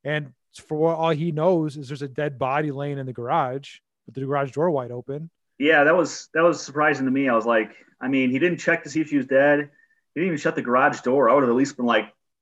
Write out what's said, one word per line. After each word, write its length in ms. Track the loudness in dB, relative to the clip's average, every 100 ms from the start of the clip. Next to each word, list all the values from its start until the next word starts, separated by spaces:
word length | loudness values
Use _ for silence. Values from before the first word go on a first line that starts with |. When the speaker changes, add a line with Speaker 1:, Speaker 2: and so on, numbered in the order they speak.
Speaker 1:
and 280 | -6 -6 -6 _ _ -20 -10
for 120 | 0
what, 180 | 0 2
all 140 | 0
he 220 | 0 -2
knows 440 | 0 2 2 0 -8
is 120 | -12
there's 140 | -10
a 40 | -10
dead 320 | -6 -6 -4
body 320 | -4 -2 -4
laying 260 | -6 -6 -6
in 80 | -8
the 60 |
garage 640 | -8 -2 -2 -2 -6 -12 -20 _ _ -16
with 80 |
the 60 | -10
garage 320 | -4 -2 -2
door 180 | -2 -2
wide 220 | -2 -4
open? 360 | -12 -10 -12 -12 _ _ -2
Speaker 2:
Yeah, 240 | 2 4
that 140 | 6 4
was, 320 | 2 -6 -6
that 100 | 2
was 200 | 2 2
surprising 440 | -6 0 0 0 0
to 40 |
me. 180 | 0 2
I 60 |
was 100 | 0
like, 280 | 2 0 0 -8 _ _
I 60 | -4
mean, 240 | 0 0
he 80 | 2
didn't 200 | 0 0
check 260 | -2 -2
to 40 | -2
see 120 | -4
if 80 | -2
she 80 | -2
was 100 | 2
dead. 320 | 4 4 2 -2 _ _ _ _
He 60 | -4
didn't 80 | -2
even 100 | -2
shut 160 | -2
the 80 | -4
garage 380 | 0 2 2 0
door. 280 | 0 2 4
I 60 |
would 80 | 4
have 80 | 4
at 60 | 2
least 200 | 0 -2
been 100 | 0
like, 200 | 0 -2 _ _ _